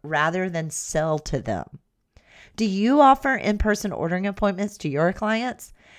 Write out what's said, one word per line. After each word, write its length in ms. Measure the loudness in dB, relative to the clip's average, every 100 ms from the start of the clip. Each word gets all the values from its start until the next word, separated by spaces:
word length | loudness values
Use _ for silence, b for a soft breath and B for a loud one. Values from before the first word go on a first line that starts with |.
rather 480 | -4 0 0 0 -2
than 220 | -4 -6
sell 480 | -8 -4 -2 0 -2
to 200 | -2 -6
them. 400 | -4 -6 -6 -16 _ _ _ B B B B -2
Do 100 | -2
you 360 | 2 4 6
offer 340 | 8 6 2 -2
in-person 560 | 0 0 2 0 -2
ordering 340 | -4 -2 -2 -4
appointments 520 | -2 -2 0 -6 -6
to 120 | -4
your 220 | 0 0
clients? 600 | 0 -2 -2 -4 -8 -16 B B